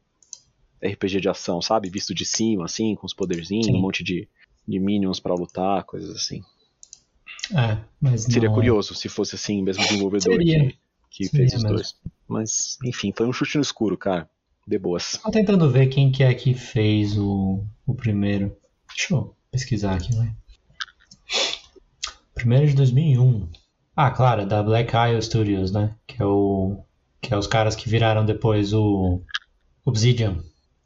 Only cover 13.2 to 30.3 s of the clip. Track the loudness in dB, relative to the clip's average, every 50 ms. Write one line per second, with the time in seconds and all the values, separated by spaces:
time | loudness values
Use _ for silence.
13.2 | -2 -2 -2 -2 -4 -2 -2 -2 -2 -2 -2 -2 -2 -2 -2 -2 -2 -2 -2 -2
14.2 | -4 -8 _ _ _ _ _ _ _ -4 -4 -2 -2 -2 -2 -2 -4 -6 -8 -8
15.2 | -6 -2 0 2 2 4 4 4 4 4 4 4 4 4 4 4 2 4 4 4
16.2 | 4 2 2 2 0 0 0 0 -4 -4 -2 0 2 2 2 2 2 0 0 0
17.2 | 0 0 0 0 0 -2 -2 -4 -6 -8 -12 -8 _ -6 -6 -2 -2 -2 0 0
18.2 | 0 0 0 0 -2 -4 -6 -10 _ _ _ _ _ -14 -10 -8 -4 -2 0 -2
19.2 | -2 -4 -8 _ _ _ -6 -6 -4 -2 -2 -2 -2 -2 -2 -2 -2 -2 -2 -2
20.2 | -2 -2 -4 -8 -14 -20 -20 _ _ _ _ -14 -14 -14 _ _ _ _ -20 -20
21.2 | _ -6 -4 -2 -2 -2 -4 -8 -12 -18 _ -20 -20 _ _ _ -12 -12 -12 -16
22.2 | _ _ _ -2 0 2 4 4 4 4 4 4 4 4 4 4 4 4 4 6
23.2 | 6 4 4 2 -2 -8 -10 -16 _ _ _ _ _ _ _ 0 0 2 2 2
24.2 | 2 2 2 2 0 0 0 0 2 2 2 2 2 2 2 2 2 2 2 0
25.2 | 0 0 0 0 2 2 0 0 0 0 0 0 0 -2 -4 -6 _ -10 -6 -2
26.2 | 0 2 2 2 2 2 2 0 0 -2 -4 -6 -10 _ _ _ _ _ _ _
27.2 | -6 -4 -2 -2 -2 0 2 2 2 2 0 -2 -2 -2 0 2 2 2 2 2
28.2 | 2 0 0 0 2 2 2 2 0 0 2 2 2 2 2 2 0 0 0 -2
29.2 | -4 -6 -10 -10 -10 _ _ _ _ _ _ _ _ -2 0 2 2 2 2 2
30.2 | 0 -2